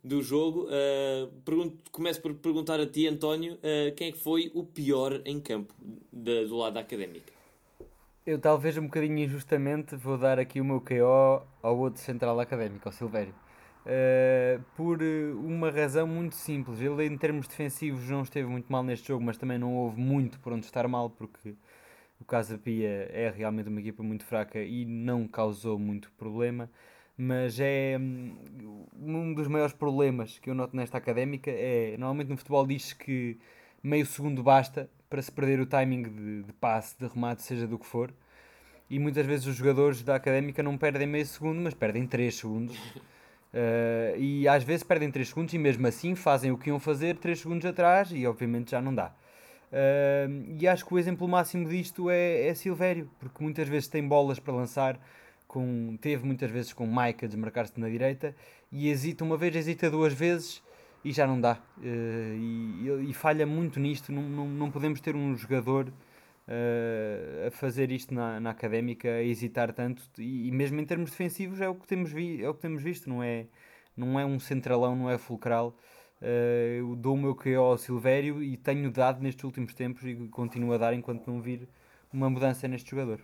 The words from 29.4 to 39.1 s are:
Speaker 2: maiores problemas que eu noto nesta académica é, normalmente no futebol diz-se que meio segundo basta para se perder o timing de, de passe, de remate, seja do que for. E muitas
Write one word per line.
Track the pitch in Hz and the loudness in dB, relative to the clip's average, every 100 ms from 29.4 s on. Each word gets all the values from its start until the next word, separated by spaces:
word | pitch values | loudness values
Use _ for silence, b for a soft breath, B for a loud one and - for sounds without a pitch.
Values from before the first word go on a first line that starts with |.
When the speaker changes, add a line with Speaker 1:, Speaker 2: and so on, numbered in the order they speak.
| 143 | 0
Speaker 2:
maiores | 151 147 | 2 2
problemas | - 147 139 139 127 110 - | 2 0 4 4 2 -4 -8
que | - | -6
eu | |
noto | 131 127 | -4 -2
nesta | 131 120 123 | -4 -4 -4
académica | 123 117 135 139 139 | 0 0 0 -4 -4
é, | 117 127 120 113 110 | -2 2 2 0 -2
normalmente | 127 143 139 | -4 -2 -4
no | 135 | -6
futebol | - 143 135 | 2 4 4
diz-se | 139 - - | 0 -4 -12
que | - 127 120 117 B B B B | -4 -2 -2 -6 B B B B
meio | 139 147 147 | 0 2 2
segundo | - 147 131 | -2 -2 2
basta | 123 135 - - - _ _ | 8 8 6 -6 -10 _ _
para | 143 | -6
se | 131 | -6
perder | - 135 135 | 0 2 2
o | 131 | 4
timing | 139 131 127 | 2 2 0
de, | 113 107 104 104 | -4 -8 -8 -8
de | 101 | -10
passe, | - 117 113 - - | -2 0 0 -2 -10
de | 127 | -8
remate, | 120 120 117 | -4 -4 -4
seja | - 123 117 | -6 -4 -4
do | 113 | -6
que | - | -6
for. | 120 127 - B B B B B B _ | -4 -4 -8 B B B B B B _
E | 139 | -2
muitas | 147 | 0